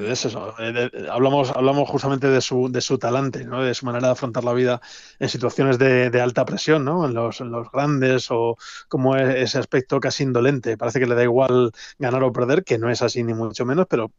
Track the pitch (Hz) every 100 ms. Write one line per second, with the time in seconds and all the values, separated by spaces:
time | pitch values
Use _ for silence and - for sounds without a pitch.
0 | 104 127 127 107 98 - 113 120 123 -
1 | 80 110 135 143 127 127 131 143 135 139
2 | 139 139 139 131 - 127 131 123 - 139
3 | 117 127 135 135 120 123 131 117 127 120
4 | 127 123 131 117 120 123 123 123 - -
5 | - - 123 127 120 - 139 123 135 127
6 | 123 123 123 120 123 101 - 156 135 175
7 | 151 117 117 - 123 117 113 131 147 143
8 | 131 127 - 120 117 117 - - - -
9 | 131 135 131 131 120 135 110 147 127 139
10 | 131 - 139 123 123 143 117 113 131 139
11 | 123 120 120 120 131 127 120 - - -
12 | 131 127 131 127 123 156 190 117 113 117
13 | 120 127 117 113 113 110 127 147 185 135
14 | 110